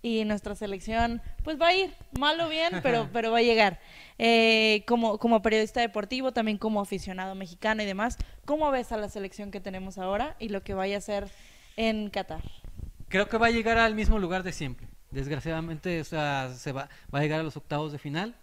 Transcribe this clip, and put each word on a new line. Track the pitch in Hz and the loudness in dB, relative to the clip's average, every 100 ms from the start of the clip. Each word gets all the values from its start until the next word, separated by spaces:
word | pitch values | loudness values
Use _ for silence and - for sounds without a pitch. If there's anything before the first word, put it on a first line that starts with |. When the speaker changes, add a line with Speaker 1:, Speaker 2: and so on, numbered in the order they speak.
Speaker 1:
y | 240 220 | 0 0
nuestra | 214 208 202 202 | 0 -2 -4 -8
selección, | 208 196 208 226 233 233 - - | -6 -6 -2 0 0 0 -6 -6
pues, | 311 302 | -4 2
va | 330 | 4
a | |
ir, | 370 381 - - 254 | 4 0 -6 -12 -2
mal | 294 330 | 0 2
o | 330 | 0
bien, | 311 339 285 | 0 0 0
pero, | 262 233 208 | 2 2 0
Speaker 2:
<laughs> | |
Speaker 1:
pero | 233 226 | -2 2
va | 233 | 4
a | |
llegar. | 233 226 202 180 - - - - | 6 6 4 2 -16 -20 -20 0
Eh, | 226 226 226 220 220 214 - | 4 6 6 6 6 4 2
como, | 233 226 208 | 2 2 2
como | 233 226 | 4 4
periodista | 220 220 214 247 | 4 2 2 0
deportivo, | 233 214 202 254 262 | 0 -2 -4 -2 -2
también | 254 220 208 | 0 0 0
como | 220 214 | 0 0
aficionado | 202 190 - 185 190 190 | -2 -6 -6 -8 -8 -8
mexicano | 185 170 214 220 | -12 -4 -2 0
y | 202 | -2
demás, | 190 240 - - - - | -2 -2 -2 -8 -8 -4
¿cómo | 294 302 | 0 2
ves | 262 233 | 0 -2
a | 220 | -6
la | 208 | -6
selección | 214 196 - 202 | -8 -10 -8 -10
que | 196 | -10
tenemos | 190 185 190 190 | -10 -10 -10 -6
ahora | 185 202 285 - | -2 -2 -4 -6
y | 220 | -6
lo | 196 | -6
que | - | -4
vaya | 190 190 202 | -4 -2 -4
a | |
hacer | 190 202 202 - - - - - | -4 -6 -6 -14 -20 -20 -14 -2
en | 226 220 208 | -2 0 -4
Qatar? | 196 185 160 - - - - - - - | -6 -6 -8 -10 -12 -12 -12 -12 -12 -2
Speaker 2:
Creo | 190 202 | 0 2
que | 220 | 4
va | 233 | 4
a | |
llegar | 233 220 226 | 4 2 4
al | 226 | 4
mismo | 214 208 220 | 4 4 4
lugar | 175 185 | 2 -2
de | 180 | -4
siempre. | 151 143 120 - - - | -6 -6 -8 -14 -18 -10
Desgraciadamente, | 135 135 147 160 160 165 156 185 165 | -6 -4 -4 -4 -4 -6 -6 -4 -4
o | 151 | -4
sea, | 160 147 139 131 127 | -2 0 0 -4 -8
se | 151 | -8
va, | 135 139 - - | -8 -8 -16 -6
va | 139 | 0
a | |
llegar | 151 156 | 0 0
a | |
los | 160 147 | -2 -8
octavos | - 147 156 | -6 -4 -4
de | 147 | -6
final. | 147 151 214 233 | -6 -4 -4 -8